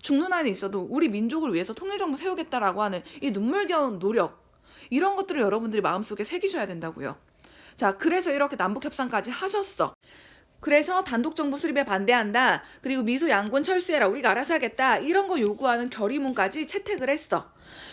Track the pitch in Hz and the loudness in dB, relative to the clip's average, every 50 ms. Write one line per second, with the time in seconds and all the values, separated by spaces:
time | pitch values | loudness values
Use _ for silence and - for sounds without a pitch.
0 | - - 277 277 349 370 359 339 311 233 190 - 202 190 202 190 180 - 240 294 | 0 2 2 2 2 2 2 2 2 0 0 -2 -4 -4 -4 -4 -4 -2 0 2
1 | 330 247 202 208 226 233 302 320 311 254 170 170 185 202 226 - 359 392 403 392 | 2 2 2 0 0 0 0 -2 0 0 0 0 -2 -4 -6 -8 -8 -6 -4 -2
2 | 392 320 269 277 320 381 370 330 311 - 262 247 214 190 180 202 214 202 185 175 | -2 -2 -2 -4 -4 -4 -4 -4 -4 -4 -2 0 0 0 0 0 0 -2 -2 -4
3 | - - - - - 277 196 196 214 247 339 403 403 320 349 311 285 247 208 170 | -8 -10 -10 -6 -4 -2 -2 0 0 0 0 0 0 2 2 2 2 0 0 -2
4 | 180 202 226 214 170 156 - - _ _ _ _ _ - - - - - 247 285 | 0 0 2 2 2 0 -2 -10 _ _ _ _ _ -20 -20 -20 -6 -2 0 2
5 | 370 392 403 392 392 392 320 294 214 196 202 226 226 233 214 208 180 151 175 196 | 2 2 0 -2 -4 -2 0 0 2 2 2 0 -2 -2 0 0 0 2 0 -2
6 | 208 - 208 202 220 - 339 349 - 392 381 285 208 185 180 165 165 165 160 - | -4 -6 -6 -8 -6 -6 -4 -2 -2 -2 -2 -2 -4 -4 -6 -8 -8 -8 -8 -8
7 | 139 120 - - _ _ _ _ - - - - - - - - 202 196 196 - | -8 -8 -8 -10 _ _ _ _ -20 -20 -20 -20 -20 -16 -4 0 2 2 2 2
8 | - 320 349 370 349 339 277 285 285 285 277 214 180 190 208 262 277 294 - - | 2 2 2 2 2 2 2 2 2 0 0 0 0 0 0 -2 -6 -6 -4 -4
9 | 262 247 233 208 - 233 247 - 381 392 403 415 392 - - - 160 - - _ | -2 -2 -2 -2 -2 -4 -6 -4 -4 -2 -2 -2 -4 -2 -2 -2 -2 -2 -4 _
10 | _ - - - - - - - _ _ _ - - 294 294 294 294 349 370 370 | _ -20 -20 -20 -20 -20 -20 -20 _ _ _ -8 0 4 4 4 4 4 0 0
11 | 370 277 247 226 254 311 311 - 294 285 269 285 - 311 254 277 269 226 190 190 | 0 0 0 0 0 0 -2 -2 -2 -2 -2 -2 -2 -2 0 0 0 0 0 2
12 | 196 214 247 240 214 208 208 247 262 220 175 - - - - - - 254 269 262 | 4 4 4 4 4 2 2 4 4 4 4 2 -2 -8 -14 -8 -4 -2 -2 0
13 | 220 226 247 269 339 302 220 196 208 214 247 277 294 370 370 359 349 - 320 277 | 0 0 0 2 2 2 2 2 2 2 0 0 2 2 0 0 0 0 2 4
14 | 214 185 214 285 247 214 196 233 285 330 330 294 247 220 - - 262 262 220 147 | 4 2 2 2 2 2 2 2 0 0 0 0 0 -2 0 2 2 4 2 2
15 | 247 294 349 392 392 381 370 277 214 208 208 226 269 254 233 233 240 254 - - | 2 2 2 2 2 2 0 0 0 0 0 0 2 2 2 0 -2 -4 -4 -2
16 | 202 208 269 294 277 262 247 220 190 196 202 311 302 - - 403 - - 415 285 | -2 -2 0 -2 -2 -2 0 0 0 0 -2 -4 -6 -4 -6 -6 -4 -4 -4 -2
17 | 262 262 285 311 - - 185 156 - - - - - - - - - - | -2 -2 -2 -2 -2 -2 -2 -2 -2 -6 -18 -20 -20 -20 -20 -18 -18 -18